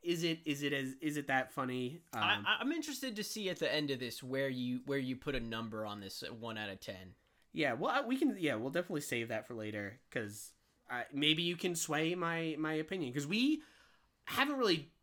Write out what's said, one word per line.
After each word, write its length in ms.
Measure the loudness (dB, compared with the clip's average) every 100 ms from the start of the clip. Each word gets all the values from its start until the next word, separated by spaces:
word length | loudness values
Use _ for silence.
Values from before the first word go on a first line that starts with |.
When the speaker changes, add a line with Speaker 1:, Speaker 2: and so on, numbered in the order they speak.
Speaker 1:
is 200 | 0 2
it, 160 | 2 0 0
is 160 | 0
it 100 | 2
as, 220 | 2 0 -2
is 160 | -2 -2
it 80 | 2
that 240 | 2 2
funny? 500 | -2 -2 0 -2 -4 -8
Um, 80 | 0
Speaker 2:
I, 120 | 2 2 4
I, 120 | 2
I'm 100 | 2
interested 440 | -2 -4 -4 -4 -4
to 80 |
see 260 | -4 -2 -2
at 80 | 0
the 160 | 2
end 160 | 2 0
of 100 | -2
this 220 | -4 -6
where 260 | -4 0 0
you, 340 | 0 -2 -2 0
where 140 | 0
you 160 | 0 -2
put 180 | -2
a 60 | -2
number 440 | -2 -4 -4 -4
on 160 | -4 -4
this, 240 | -8 -8
uh, 80 | -8
one 280 | -8 -6 -4
out 100 | -6
of 100 | -6
ten. 360 | -8 -10 -12 -18 _ _ _
Speaker 1:
Yeah, 220 | 0 0
well, 180 | 2 0
I, 140 | 0 0
we 120 | 4
can. 200 | 4 4
Yeah, 160 | 2 2
we'll 140 | 0
definitely 320 | -2 0 -2
save 280 | 0 -2 0
that 180 | -2 -4
for 80 | -6
later 440 | -4 -4 -6 -8 _
'cause 400 | -4 -4 -6 -14 -18 _ _ -8
I, 160 | -6 -4
maybe 300 | 2 4 4
you 140 | 2 0
can 200 | 0 0
sway 380 | 0 2 2
my, 420 | 2 0 0 -2 0
my 140 | 0
opinion 380 | 0 -2 -2 -2
'cause 140 | -2 0
we 380 | 4 4 2 -2 -20 -20 -20 _ _ -6
haven't 320 | 2 2 4
really 340 | 4 4 0 _